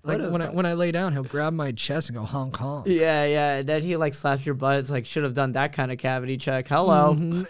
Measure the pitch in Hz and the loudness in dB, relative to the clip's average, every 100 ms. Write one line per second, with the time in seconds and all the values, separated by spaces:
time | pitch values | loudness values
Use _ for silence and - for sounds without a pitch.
0 | 151 196 196 170 165 175 180 170 175 170 | -4 -2 -2 -2 -2 -2 0 0 0 0
1 | 185 139 127 143 156 160 143 120 - 147 | -2 -2 -4 -2 -2 -2 -4 -4 -4 -4
2 | 156 117 107 139 131 - 135 147 151 170 | -4 -6 -6 -6 -6 -6 -6 -4 0 4
3 | 160 156 147 147 147 139 139 156 170 165 | 4 4 4 4 2 0 0 0 0 0
4 | 151 143 143 139 147 131 131 139 139 139 | 0 0 0 0 -2 -2 2 2 0 -4
5 | 113 160 143 123 131 127 147 143 131 127 | -2 -2 -2 0 0 0 -2 0 -4 -2
6 | 135 127 127 131 - 131 123 143 185 151 | -2 -2 -2 -4 -2 -2 0 2 6 6
7 | 151 156 165 175 180 | 6 4 0 -2 -4